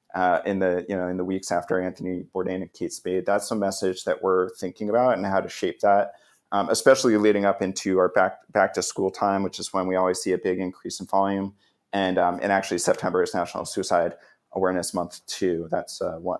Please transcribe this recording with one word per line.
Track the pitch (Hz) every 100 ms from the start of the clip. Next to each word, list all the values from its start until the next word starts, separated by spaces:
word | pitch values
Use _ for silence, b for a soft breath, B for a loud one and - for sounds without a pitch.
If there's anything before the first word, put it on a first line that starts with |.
| _
uh, | 92 90 85 -
in | 98
the, | 95 90 87
you | 95
know, | 90
in | 92
the |
weeks | 92 95 -
after | 87 87 92
Anthony | 90 90 90 90 87
Bourdain | 95 92 92
and | 90
Kate | - 85
Spade, | - 87 92 87
that's | 101 101
a | 110
message | 98 95 95 92
that | - 92
we're | 95 92 92
thinking | - 92 - 107
about | 113 127 107
and | 98
how | 95
to | 92
shape | - 95 -
that, | 104 101 98 b b b _
um, | 101 87
especially | 110 - 131 131 107
leading | 107 101
up | 101 98
into | 95 98 101 92
our | 92
back, | - 92 - _
back | - 95
to | -
school | 180 - 95
time, | - 104 98
which | 95 -
is | -
when | 98 92
we | 92
always | 92 92
see | -
a | 90
big | 95 92
increase | 92 - - -
in | 92
volume. | 98 98 98 98 98 _ _ _
And, | 98 95 92
um, | 87 87
and | 101
actually | 98 95 87
September | - - 98 92
is | 87
National | 95 87 - -
Suicide | - 92 90 85 - b b _
Awareness | 92 92 92 85
Month | 92 87 - -
too. | - 95 85 82
That's, | 87 85 -
uh, | 92
one, | 82 90